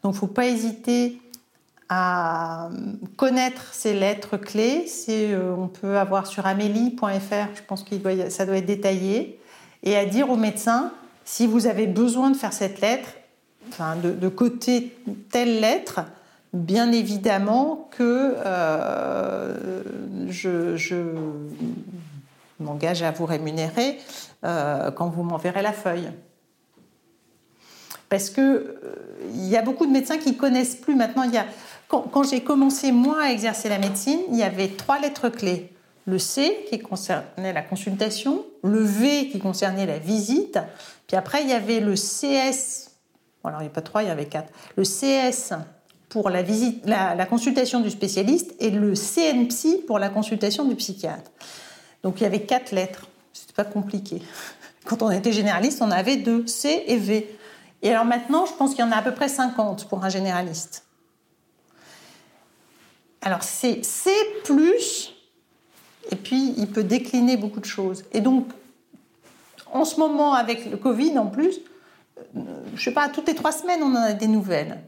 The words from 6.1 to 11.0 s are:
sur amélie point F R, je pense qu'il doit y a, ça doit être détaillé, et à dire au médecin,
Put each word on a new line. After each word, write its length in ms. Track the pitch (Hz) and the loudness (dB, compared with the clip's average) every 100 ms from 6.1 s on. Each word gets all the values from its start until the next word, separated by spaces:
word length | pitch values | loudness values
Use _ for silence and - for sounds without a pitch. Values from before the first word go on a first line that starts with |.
| 190 190 | 0 -2
sur 220 | - 190 | -2 0
amélie 420 | 196 208 214 240 | 2 2 2 0
point 300 | 240 208 196 | 0 -2 -2
F 100 | 196 | -2
R, 200 | 208 208 | -2 -2
je 80 | 208 - | -8 -10
pense 160 | 196 | -10
qu'il 180 | - 202 | -6 -4
doit 120 | 196 | 0
y 100 | 190 | 0
a, 80 | 180 | -2
ça 160 | - 190 | -2 0
doit 100 | 190 | 0
être 80 | 180 | 0
détaillé, 760 | 202 202 190 190 214 - - - - - _ | 0 2 0 0 0 -2 -10 -20 -20 -20 _
et 120 | - 202 | 0 2
à 100 | 202 | 2
dire 260 | 208 277 | 2 2
au 60 | 240 | 2
médecin, 540 | 214 208 - 233 349 - | 2 0 0 2 0 -8